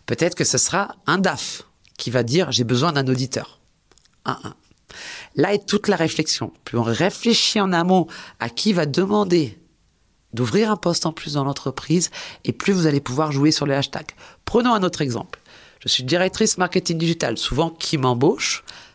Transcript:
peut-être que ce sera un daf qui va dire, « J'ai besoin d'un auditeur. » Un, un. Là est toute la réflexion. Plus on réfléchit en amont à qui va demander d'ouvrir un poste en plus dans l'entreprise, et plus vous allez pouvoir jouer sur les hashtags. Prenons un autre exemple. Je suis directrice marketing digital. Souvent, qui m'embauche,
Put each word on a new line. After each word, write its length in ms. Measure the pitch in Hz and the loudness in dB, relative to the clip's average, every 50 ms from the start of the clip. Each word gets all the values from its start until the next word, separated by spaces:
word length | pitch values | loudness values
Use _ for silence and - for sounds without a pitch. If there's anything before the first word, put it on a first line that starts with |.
| _ | _
peut-être 300 | - 120 - 160 175 170 | -6 -4 -2 -2 -2 -2
que 80 | - - | -2 -2
ce 160 | - - 123 | 0 0 0
sera 360 | - - - 185 202 - - - _ | 0 0 0 -2 -2 -4 -8 -4 _
un 100 | - 160 | 0 2
daf 460 | 190 185 185 147 117 - - - - - _ _ _ _ _ _ | 2 2 0 0 -2 -6 -8 -8 -10 -12 _ _ _ _ _ _
qui 140 | - - 123 | -10 -8 -2
va 100 | 117 127 | -2 0
dire, « 300 | 117 117 139 175 180 139 | 0 2 2 0 0 2
J'ai 120 | 117 117 123 | 0 -2 0
besoin 280 | 110 123 120 131 175 | 0 0 0 0 0
d'un 160 | - 143 131 | 0 0 0
auditeur. » 520 | 131 131 123 131 123 - 113 - - - _ _ _ _ _ _ _ _ _ _ _ _ _ - | 0 0 0 -2 -4 -6 -8 -8 -10 -14 _ _ _ _ _ _ _ _ _ _ _ _ _ -8
Un, 120 | - - - - | -8 -8 -6 -10
un. 100 | - - - _ _ _ _ _ - - - - - - - - - - | -14 -16 -18 _ _ _ _ _ -20 -20 -18 -16 -16 -16 -16 -18 -6 -2
Là 200 | 135 151 190 208 | 0 2 2 0
est 100 | 208 - | 0 0
toute 220 | - - 208 - | -2 -2 0 2
la 80 | - 196 | 0 2
réflexion. 580 | 165 165 156 - - 156 - - - 117 95 - _ _ | 2 0 0 0 -2 -2 -2 -4 -4 -6 -8 -10 _ _
Plus 140 | - - | -4 -2
on 60 | 120 117 | -2 0
réfléchit 760 | 117 117 107 160 202 - - - 233 226 - - - - 214 | 0 0 0 0 0 -2 0 0 0 2 2 0 0 0 0
en 140 | 196 190 180 | 0 2 0
amont 320 | 165 170 180 185 185 165 - - - - - - - | 2 2 4 4 4 2 0 -4 -12 -18 -20 -12 -10
à 120 | 120 117 | -10 -8
qui 200 | - - - 214 | -6 -2 0 2
va 140 | 202 170 156 | 2 2 0
demander 720 | 147 135 175 190 190 208 214 208 185 175 170 147 113 - - _ _ _ _ _ _ _ _ _ _ _ _ _ _ - | 0 0 0 0 2 2 2 2 2 2 2 2 0 -6 -12 _ _ _ _ _ _ _ _ _ _ _ _ _ _ -4
d'ouvrir 380 | 113 127 113 - 196 226 214 | -4 -2 0 2 2 2 2
un 60 | 208 | 0
poste 280 | - - 175 170 - - | 0 0 -2 -2 0 -2
en 60 | 165 | -4
plus 220 | 156 - - 156 147 | -6 -6 -8 -6 -4
dans 100 | 147 135 | -2 -2
l'entreprise, 640 | 139 135 - - 139 127 - - - 160 180 160 - - - - - - - - | -2 -4 -4 -6 -8 -8 -6 -2 0 0 2 0 -2 -6 -10 -16 -16 -18 -8 -6
et 100 | - 120 | -6 -6
plus 200 | - - 202 196 | -2 0 0 2
vous 140 | 180 165 | 4 2
allez 140 | 156 143 139 | 2 2 0
pouvoir 300 | 143 - 123 156 156 151 | -2 2 2 4 4 4
jouer 200 | 143 139 143 156 | 4 4 6 6
sur 160 | 151 - 147 | 4 4 2
les 80 | 147 139 | 2 2
hashtags. 360 | 139 135 - - - 151 - - - - - - _ _ | 2 0 -2 -4 -8 -10 -12 -16 -20 -20 -20 -20 _ _
Prenons 280 | - - 233 240 247 233 | 0 2 4 4 4 4
un 80 | 208 | 4
autre 200 | 185 175 170 - | 2 0 0 0
exemple. 380 | 156 131 117 107 - - - - _ - - - - - _ _ | -2 -2 -2 -4 -6 -10 -14 -18 _ -20 -20 -20 -20 -20 _ _
Je 80 | - 123 | -4 -2
suis 140 | - - 127 | -2 -2 0
directrice 540 | 127 160 175 185 185 185 - 220 214 - | 0 2 2 2 0 2 0 0 0 2
marketing 400 | - 185 175 - 185 180 - 170 | 0 -2 0 0 -2 0 0 -2
digital. 400 | 160 165 165 165 165 - 127 113 | 0 0 0 0 0 -2 -2 -2
Souvent, 320 | - - - 123 127 165 165 | -4 -4 -2 0 0 0 0
qui 300 | 165 - - - - 143 | -2 -6 -6 -4 -2 0
m'embauche, 640 | 131 127 123 120 135 160 104 98 - - - - - - - - - - _ | 0 0 2 2 2 2 2 0 -2 -4 -6 -6 -10 -14 -20 -20 -20 -20 _